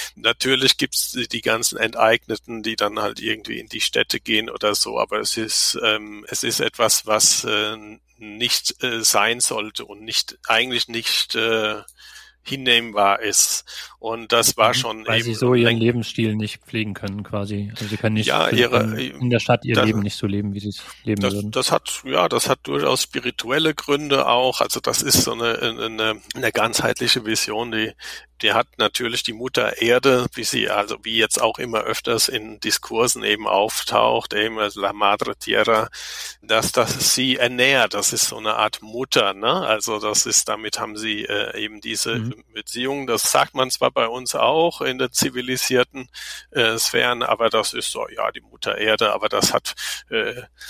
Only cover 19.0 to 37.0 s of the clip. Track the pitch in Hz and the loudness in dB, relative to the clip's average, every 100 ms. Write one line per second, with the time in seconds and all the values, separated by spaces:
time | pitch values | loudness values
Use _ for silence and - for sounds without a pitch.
19 | 127 - 123 117 - 120 123 113 110 107 | -6 -4 0 0 2 0 2 2 4 2
20 | 101 - 104 101 104 101 101 - - - | -2 -2 -2 -2 -4 -6 -8 -10 -14 -10
21 | - 104 - 101 104 123 127 - - - | -4 0 0 0 -2 -2 0 0 0 -10
22 | 135 135 170 123 - 131 - 143 143 131 | -2 2 2 2 0 -2 -2 0 2 0
23 | - - 127 - 113 143 156 147 - 143 | -2 -4 -6 -6 -2 0 0 -2 -2 -2
24 | 147 135 135 120 131 - - 123 - 123 | 2 2 4 4 4 2 0 0 -2 0
25 | 139 - - 113 117 117 120 117 113 110 | 2 2 2 0 -2 0 -2 -2 -6 -2
26 | 110 104 - 123 117 110 110 - 117 110 | -2 -2 -8 -4 -2 2 0 2 0 0
27 | 120 127 110 110 - 107 120 113 110 - | 0 0 0 -2 -2 -4 -2 -2 -2 -6
28 | - - - - 110 104 - - 104 - | -16 -16 -18 -2 2 2 2 2 0 0
29 | 120 117 - 110 127 - 110 - 117 123 | -2 -2 -4 -6 -2 0 0 2 4 6
30 | 135 123 120 - 110 117 104 104 104 113 | 6 4 2 -4 -4 0 0 0 -2 -4
31 | 110 113 110 - 117 - 123 113 113 110 | -2 2 2 2 0 0 -4 -2 -2 -4
32 | - 113 - 127 110 107 110 - - 113 | -2 0 0 -2 -8 -6 -4 -4 -2 0
33 | 120 117 107 104 107 98 110 - - 113 | 2 2 0 0 2 2 2 -2 0 2
34 | 117 117 - 104 110 110 104 104 98 101 | 4 2 -2 -2 -2 0 -4 -2 -4 2
35 | 101 104 - 104 - 110 107 110 113 - | 2 2 -2 -6 -2 2 4 4 2 -6
36 | - - - - - 110 110 - 110 131 | -12 -12 -12 -10 0 0 2 0 0 0